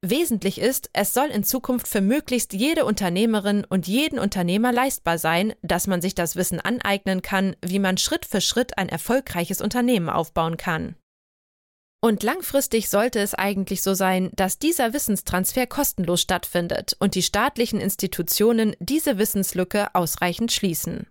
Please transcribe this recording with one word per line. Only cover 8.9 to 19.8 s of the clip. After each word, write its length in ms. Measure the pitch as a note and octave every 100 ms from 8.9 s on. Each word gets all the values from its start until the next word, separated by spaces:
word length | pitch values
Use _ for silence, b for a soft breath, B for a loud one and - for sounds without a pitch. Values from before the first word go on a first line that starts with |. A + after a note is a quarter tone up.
| E3 - B3 - F3+ F3 G3
Unternehmen 480 | G#3+ B3 B3 A#3 E3
aufbauen 480 | - D#3+ - E3 E3
kann. 380 | - D#3+ E3 E3+ _ _ _ _ _ _ _ _ _ _
Und 220 | A#3 G#3
langfristig 680 | G#3 E4+ E4+ C#4 - A3+ G3+
sollte 280 | G3+ A#3+ A#3
es 160 | G3+
eigentlich 480 | - G3 G3 F#3+ F#3+
so 100 | -
sein, 380 | F#3 F#3+ F#3 F#3 -
dass 240 | F#3+ -
dieser 320 | D4+ E4+ A#3
Wissenstransfer 720 | C#4 - G3 - F3+ F#3 - B3
kostenlos 540 | - C#4+ - E3+ F3
stattfindet 760 | - F3+ - F3+ E3+ - - -
und 160 | G3 F#3
die 60 |
staatlichen 580 | F3 G#3 B3 - B3 G#3+
Institutionen 960 | G3 - F#3+ - E3 - G#3+ A#3 A3 -
diese 400 | F3 D4 D#4 G3+
Wissenslücke 800 | G3+ G3+ F#3+ F3+ F3+ G#3